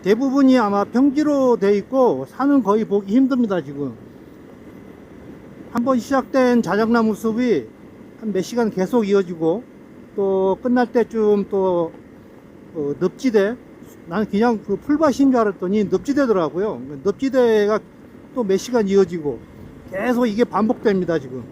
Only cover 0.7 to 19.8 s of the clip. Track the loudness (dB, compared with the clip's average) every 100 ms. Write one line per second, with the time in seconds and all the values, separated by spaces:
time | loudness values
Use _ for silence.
0.7 | 0 0 2 2 2 0 2 2 2 2
1.7 | 0 0 2 2 2 -6 -2 2 2 2
2.7 | 0 0 -2 0 2 2 2 0 -2 -4
3.7 | -8 -8 -8 -20 -20 -20 -20 -20 -20 -20
4.7 | -20 -20 -20 -20 -20 -20 -20 -20 -20 -8
5.7 | -4 0 0 0 -2 0 0 2 2 0
6.7 | 0 2 2 0 -2 -4 -2 0 0 -2
7.7 | -18 -20 -20 -20 -12 -6 -4 -4 -2 -2
8.7 | -2 0 0 2 0 0 -2 -2 -2 -6
9.7 | -20 -20 -20 -12 -4 0 0 0 0 0
10.7 | 0 2 0 0 0 2 2 0 0 0
11.7 | 0 -2 -8 -20 -20 -20 -20 -20 -20 -16
12.7 | -8 -6 -2 -4 -2 0 2 2 -2 -14
13.7 | -20 -20 -20 -8 -6 -2 0 2 0 -4
14.7 | -6 -2 0 2 2 2 4 0 -2 -2
15.7 | -2 0 -2 -2 -2 2 0 0 -4 -6
16.7 | -6 -10 -6 -6 -4 -2 2 2 2 2
17.7 | -2 -4 -20 -20 -20 -10 -6 0 -2 0
18.7 | -2 2 2 2 0 -6 -8 -14 -20 -20
19.7 | -20